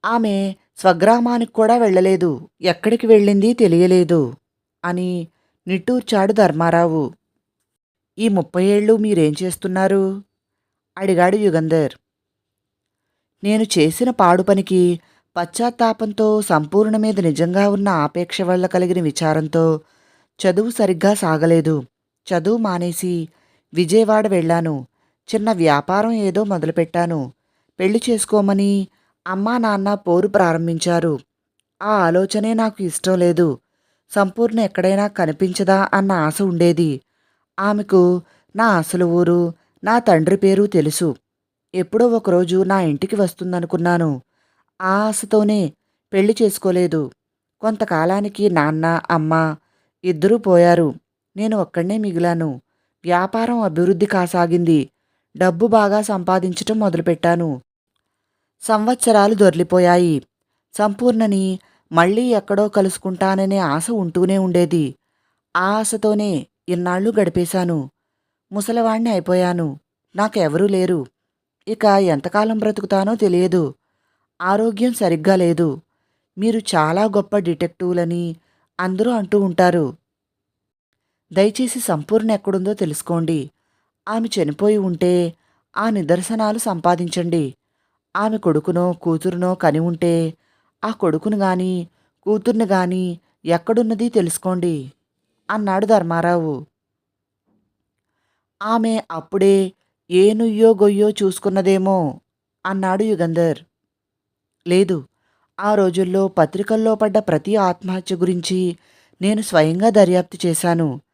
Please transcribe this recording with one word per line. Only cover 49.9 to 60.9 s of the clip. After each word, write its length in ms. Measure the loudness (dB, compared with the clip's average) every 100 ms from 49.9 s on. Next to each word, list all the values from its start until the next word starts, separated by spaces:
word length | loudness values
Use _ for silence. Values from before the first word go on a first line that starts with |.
| _
ఇద్దరూ 340 | -4 -2 0 0
పోయారు. 560 | 4 6 6 4 2 -2 _ _ _ -8
నేను 220 | -4 -2
ఒక్కడినే 400 | -4 -4 -4 -4
మిగిలాను. 640 | -4 -2 -2 0 -4 -6 _ _ _ _
వ్యాపారం 560 | -2 -2 0 -4 -2 -2
అభివృద్ధి 460 | -2 0 0 2 0
కాసాగింది. 840 | 0 0 0 0 0 2 0 0 _ _ _ _ -2
డబ్బు 300 | 0 2 2
బాగా 360 | 2 2 0
సంపాదించటం 760 | -2 -4 -2 -2 -2 -6 -4 -2
మొదలుపెట్టాను. 840 | 0 0 -2 0 0 0 -2 -6 _ _ _ _ _ _ _ _ _ _
సంవత్సరాలు 760 | -2 0 0 0 4 4 4
దొర్లిపోయాయి. 920 | 4 4 4 0 2 4 4 2 0 -4 _ _ _ _
సంపూర్ణని 840 | -4 -2